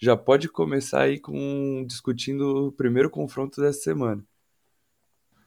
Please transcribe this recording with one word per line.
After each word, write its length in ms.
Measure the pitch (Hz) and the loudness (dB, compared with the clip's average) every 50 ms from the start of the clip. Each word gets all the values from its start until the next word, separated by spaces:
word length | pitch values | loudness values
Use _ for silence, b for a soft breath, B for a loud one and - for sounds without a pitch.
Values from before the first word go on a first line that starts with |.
já 160 | 110 123 113 | 2 2 2
pode 320 | - - 127 135 151 160 160 | 4 4 4 4 4 2 -2
começar 540 | - - 165 151 139 139 - - 135 135 | -2 -2 -2 0 0 -2 -2 0 0 2
aí 160 | 139 139 143 143 | 2 2 2 -2
com, 680 | - 147 143 143 139 139 139 139 139 139 135 131 131 | -6 -8 -8 -6 -6 -4 -4 -4 -4 -4 -4 -4 -6
discutindo 840 | 123 123 - - 131 123 120 - 135 139 139 143 139 135 139 139 135 | -8 -10 -6 -4 -4 -4 -4 -4 -6 -4 -2 0 0 0 0 0 -2
o 40 | |
primeiro 380 | 139 - 131 120 120 127 147 156 | -2 0 0 2 4 4 2 2
confronto 500 | - 156 151 - - 135 135 139 - 143 | 0 -4 -6 -6 -4 -6 -6 -6 -2 0
dessa 200 | 143 147 139 143 | 0 0 0 0
semana. 440 | - 160 156 147 127 113 104 101 101 _ _ _ _ _ _ _ _ _ _ _ _ _ _ _ _ _ _ _ _ _ _ _ _ | -2 -2 -2 0 -2 -2 -2 -4 -8 _ _ _ _ _ _ _ _ _ _ _ _ _ _ _ _ _ _ _ _ _ _ _ _